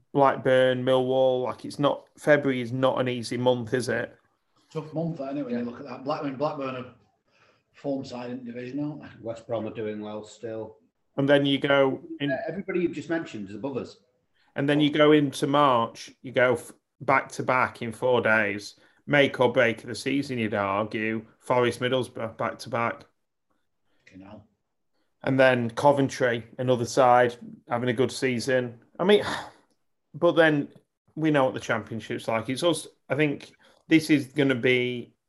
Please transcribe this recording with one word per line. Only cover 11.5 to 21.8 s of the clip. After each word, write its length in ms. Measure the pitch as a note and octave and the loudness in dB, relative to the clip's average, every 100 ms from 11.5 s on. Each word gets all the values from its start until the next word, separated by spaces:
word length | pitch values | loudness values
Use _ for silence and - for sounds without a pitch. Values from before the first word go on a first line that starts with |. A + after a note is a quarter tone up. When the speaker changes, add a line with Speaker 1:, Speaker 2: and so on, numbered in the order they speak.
| C3+ | 0
Speaker 1:
go 420 | C#3+ C#3 C3+ C3 - - | 2 4 4 0 -10 -6
in 140 | C#3+ | -4
Speaker 4:
Uh, 60 | C3+ D#3+ | -4 -6
everybody 320 | F#3+ G3 F#3 | -10 -6 -2
you've 100 | E3+ | -2
just 180 | D3+ D3+ | -4 -6
mentioned 400 | E3 D#3+ A2 F#2+ | -6 -6 -12 -12
is 60 | |
above 220 | G#2 C3+ A#2+ | -10 -8 -8
us. 220 | F2+ - _ _ _ _ _ - | -10 -16 _ _ _ _ _ -4
Speaker 1:
And 120 | C#3+ | 0
then 120 | D3 | 2
you 100 | D3 | 2
go 220 | D3+ D3+ | 6 6
into 340 | D3+ C#3+ - C#3+ | 6 4 -2 0
March, 640 | C#3+ C#3+ A#2+ A2+ - - - | 4 4 4 0 -8 -20 -16
you 100 | C3 | -4
go 220 | B2 B2+ | 2 2
f-, 180 | A#2 - - _ - | 2 -4 -20 _ -8
back 260 | B2 C3+ - | 2 2 0
to 120 | - | -6
back 380 | B2 B2+ A#2 - | 0 2 0 -2
in 100 | A#2 | -10
four 280 | A2+ B2+ A#2+ | -4 0 2
days, 540 | A2 A2 G#2 G2+ - - _ _ - | 4 2 2 -4 -10 -20 _ _ 0
make 320 | C#3+ C3+ - | 2 2 4
or 140 | B2 | 2
break 300 | B2+ A#2 A2 | 4 2 0
of 40 | A#2+ | -8
the 60 | |
season, 440 | G#2+ C3+ C#3 C#3 B2 | -8 -4 -4 -4 -4
you'd 160 | G#2+ | -2
argue. 680 | G#2+ G2 G2+ G#2+ A2 A2 A2 A2 _ | -2 0 -2 -2 -4 -4 -6 -8 _
Forest, 400 | - B2 A#2+ | -2 2 2
Middlesbrough, 580 | A#2 | 0